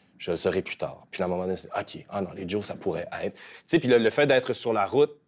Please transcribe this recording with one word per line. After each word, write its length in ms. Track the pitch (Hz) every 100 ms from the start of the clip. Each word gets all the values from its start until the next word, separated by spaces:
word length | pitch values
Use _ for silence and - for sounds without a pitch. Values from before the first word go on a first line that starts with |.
| _ _
Je 140 | -
le 40 | 85
saurai 260 | 95 92
plus 140 | 90 -
tard. 300 | 69 65 -
Puis 100 | -
à 40 | 92
un 20 |
moment 160 | 90
donné, 120 | 92 92
c'est, « 120 | - 92
OK, 260 | - - -
ah 140 | 101
non, 80 | 92
les 140 | 98 87
Joe, 160 | 104
ça 100 | 101
pourrait 340 | - 98 80 87 85
être. » 120 | 95
Tu 80 | - - - -
sais, 120 | 165
puis 100 | 131
le, 100 | 120
le 120 | 110
fait 160 | - 143
d'être 260 | 131 127
sur 200 | 117 117
la 120 | 110
route 320 | 98 123 147 -